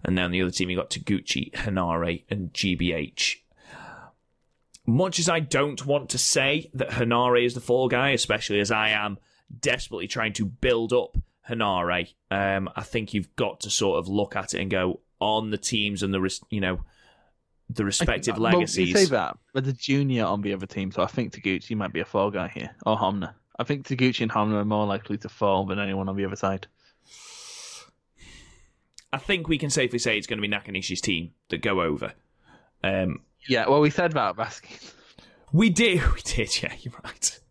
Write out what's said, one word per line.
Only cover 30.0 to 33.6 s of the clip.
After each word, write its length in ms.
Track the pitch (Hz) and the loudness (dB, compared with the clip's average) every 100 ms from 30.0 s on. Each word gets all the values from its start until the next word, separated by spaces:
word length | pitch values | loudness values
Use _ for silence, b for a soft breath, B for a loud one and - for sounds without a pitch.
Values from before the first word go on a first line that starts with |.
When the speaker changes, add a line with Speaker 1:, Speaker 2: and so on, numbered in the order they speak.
| 123 107 | 0 -2
Speaker 1:
it's 100 | 98 | -2
gonna 140 | 107 | -4
be 60 | 104 | -4
Nakanishi's 520 | 104 104 95 95 90 | -4 -6 -8 -6 -4
team 300 | - 87 82 _ _ | -2 -2 -4 _ _
that 120 | 82 | -4
go 200 | 107 95 | 0 0
over. 320 | 82 73 55 - _ _ b b b _ | 0 -2 -6 -12 _ _ b b b _
Um, 380 | 95 95 92 - _ _ - | -2 0 0 -2 _ _ -2
Speaker 2:
Yeah, 220 | 120 | 0